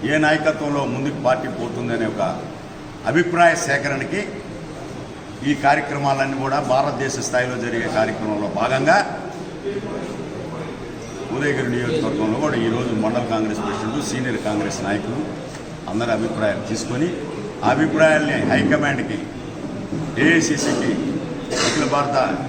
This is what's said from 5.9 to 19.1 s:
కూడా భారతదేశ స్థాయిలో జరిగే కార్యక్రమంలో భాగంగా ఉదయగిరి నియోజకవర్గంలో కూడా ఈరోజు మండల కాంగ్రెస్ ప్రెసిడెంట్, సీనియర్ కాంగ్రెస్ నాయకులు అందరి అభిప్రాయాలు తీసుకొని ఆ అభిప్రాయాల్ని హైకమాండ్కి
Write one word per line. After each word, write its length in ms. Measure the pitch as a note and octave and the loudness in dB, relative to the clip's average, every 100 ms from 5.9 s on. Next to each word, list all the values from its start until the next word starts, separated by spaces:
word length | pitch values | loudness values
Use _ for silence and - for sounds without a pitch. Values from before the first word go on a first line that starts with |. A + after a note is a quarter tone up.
| C#3+ C#3 C3+ C3+ C3+ | -2 0 2 0 0
కూడా 140 | C3+ C#3 C3+ | 0 0 2
భారతదేశ 420 | C3 C#3+ B2+ C3+ B2+ A2 | 2 2 0 -2 -2 0
స్థాయిలో 280 | B2 B2 B2 | 0 0 -2
జరిగే 240 | A#2 A#2 A2+ G#2+ | -2 -2 0 0
కార్యక్రమంలో 520 | A2 G#2+ G#2+ G#2 G#2 F#2+ | 0 0 -2 -2 -2 0
భాగంగా 380 | A#2 C3 C#3 F#3+ - - - - - - G3+ G3+ G3+ G3+ - - - F#3+ - D#3+ D#3+ - - - - - - B2+ | 0 2 4 4 2 -4 -8 -10 -10 -8 -6 -6 -6 -6 -8 -8 -8 -8 -8 -8 -8 -8 -10 -10 -10 -8 -4 0
ఉదయగిరి 340 | C#3+ C3+ B2 A#2+ | 0 0 0 0
నియోజకవర్గంలో 640 | A#2+ D#3+ - G2+ A2 G#2+ | 0 0 0 0 2 2
కూడా 140 | D3+ A#2 A2+ | 2 2 2
ఈరోజు 260 | A#2 B2 G#2+ | 2 0 2
మండల 220 | G#2+ A#2+ A2+ | 2 2 0
కాంగ్రెస్ 300 | A2+ G#2+ G#2 G#2 | 0 0 -2 -2
ప్రెసిడెంట్, 420 | G2 A2 C3+ - | -2 -2 -2 -2
సీనియర్ 280 | B2 B2+ A2 G#2+ | -2 -2 -2 0
కాంగ్రెస్ 320 | G#2 G#2 - F#2+ | 0 -2 -2 -2
నాయకులు 320 | G#2 - B2+ - - - - - - - | -2 -2 -4 -4 -6 -10 -10 -12 -10 -4
అందరి 200 | G2+ A#2 G#2+ | -2 0 0
అభిప్రాయాలు 460 | A2+ A2 G#2+ F#2+ - | 0 0 0 0 -2
తీసుకొని 380 | A2 - B2 E3+ - - - - - G#2 | -4 -2 0 0 0 -6 -6 -8 -2 2
ఆ 40 | C3 | 4
అభిప్రాయాల్ని 600 | D#3 D3+ D#3+ D3+ D3+ - - | 4 6 6 6 2 0 2
హైకమాండ్కి 680 | - - D3+ D3 C3+ - | 4 4 4 2 0 -2